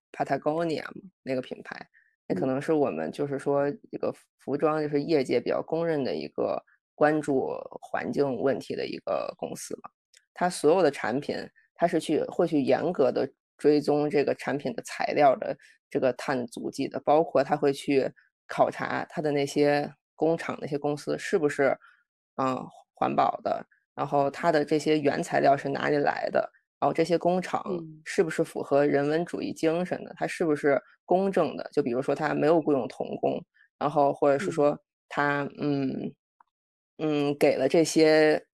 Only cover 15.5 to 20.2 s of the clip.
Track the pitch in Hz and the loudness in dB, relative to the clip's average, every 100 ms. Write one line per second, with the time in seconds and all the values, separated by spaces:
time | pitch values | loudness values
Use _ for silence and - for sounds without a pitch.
15.5 | - - _ _ 143 131 123 - 131 120 | -10 -12 _ _ -2 0 -2 -4 -4 -4
16.5 | - - - 135 - 151 151 165 139 143 | -8 -8 -6 -6 -4 2 2 4 2 0
17.5 | 147 147 139 - 139 123 - _ _ - | 2 0 0 0 2 0 -4 _ _ -6
18.5 | - 131 - - 131 - - 151 143 143 | 0 0 0 -4 -6 -6 -6 -2 -2 -2
19.5 | 147 143 147 147 - _ - | 2 2 2 -2 -10 _ -4